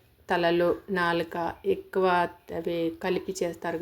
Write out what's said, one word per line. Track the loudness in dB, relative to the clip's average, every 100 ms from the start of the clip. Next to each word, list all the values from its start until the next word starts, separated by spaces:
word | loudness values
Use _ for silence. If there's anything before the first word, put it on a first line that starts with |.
| _ _ -2
తలలో | 2 4 4 4 2 -2 0
నాలుక | 2 0 -2 -4 -6 -4 -2
ఎక్కువ, | -2 -2 0 2 2 0 -4 -10 -6
అవి | -4 -2 -2 -2
కలిపి | -2 -2 -4 -4
చేస్తారు | -4 -4 -6 -4